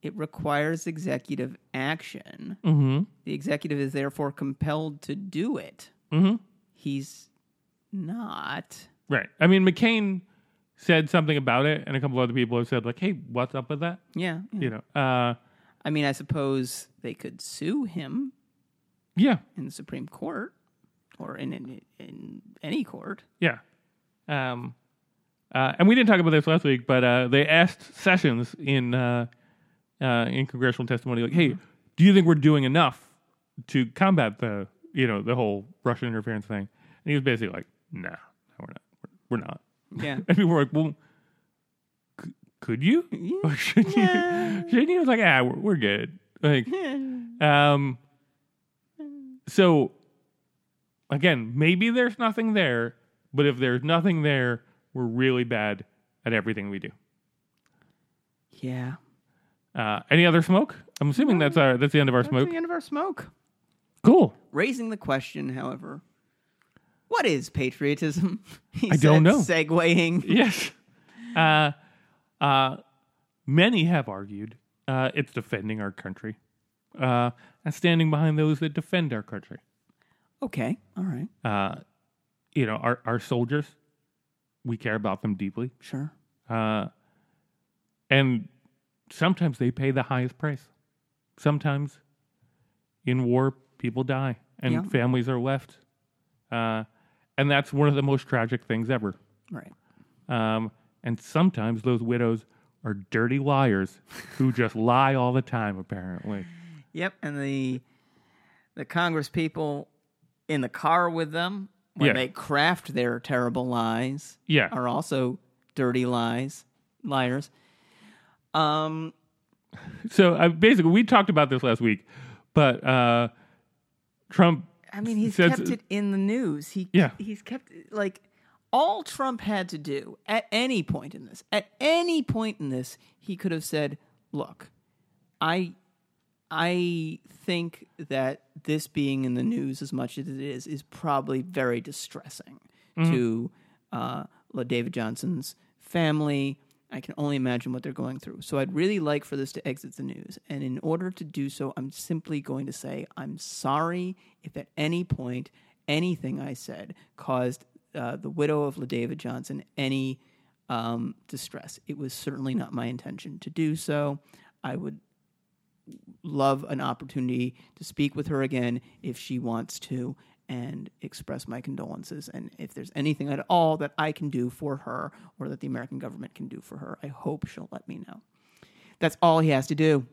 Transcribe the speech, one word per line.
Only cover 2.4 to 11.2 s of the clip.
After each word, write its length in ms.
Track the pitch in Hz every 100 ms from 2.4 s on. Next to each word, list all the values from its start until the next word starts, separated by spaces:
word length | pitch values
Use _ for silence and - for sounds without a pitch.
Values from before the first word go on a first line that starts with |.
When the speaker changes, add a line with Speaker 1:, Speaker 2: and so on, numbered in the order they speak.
| - 190
Speaker 2:
Mm-hmm. 400 | 180 151 135 139 202 _ -
Speaker 1:
The 80 |
executive 460 | 147 147 147 156 143
is 140 | 139
therefore 380 | 143 139 - 143
compelled 720 | 143 139 135 151 151 156 147
to 140 | - 175
do 420 | 98 147 214 269
it. 320 | 80 _ - _ _
Speaker 2:
Mm-hmm. 220 | 151 190 226 _ _ _ _
Speaker 1:
He's 540 | 156 139 135 - _ _ _ _ _ _ _
not. 840 | 196 160 226 220 - 76 - - - - _ _
Speaker 2:
Right. 180 | 135 95 _
I 80 | 165
mean, 180 | 190 185
McCain 560 | 180 226 226 202 190 _ _ _ _ _ _
said 320 | - 165 151
something 260 | 180